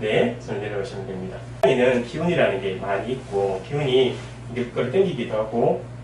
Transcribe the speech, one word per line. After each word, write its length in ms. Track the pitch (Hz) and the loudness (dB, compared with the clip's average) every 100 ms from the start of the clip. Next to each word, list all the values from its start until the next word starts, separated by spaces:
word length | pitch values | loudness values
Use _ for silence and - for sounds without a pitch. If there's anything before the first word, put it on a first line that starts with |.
네, 360 | 110 120 - - | 0 4 2 0
손을 200 | - 202 | -6 -6
내려오시면 460 | - 101 - 196 190 | -4 -4 -6 -6 -8
됩니다. 300 | 190 185 - - - | -8 -8 -10 -12 0
여기는 400 | - 247 247 120 | 2 4 4 4
기운이라는 560 | - 156 170 175 139 - | 0 -2 0 4 2 2
게 140 | 98 92 | -2 -4
많이 360 | - - 113 | -2 -2 -2
있고, 500 | 131 - 98 98 95 - | -6 -4 0 0 0 -4
기운이 500 | 143 139 127 123 - - - - | -2 4 4 4 0 -8 -14 -8
이렇게 160 | 120 120 | -6 -4
끌어당기기도 640 | 143 123 190 190 127 104 | -2 2 4 2 0 -2
하고, 500 | 107 110 117 143 - - - | -2 -2 2 2 2 -4 -12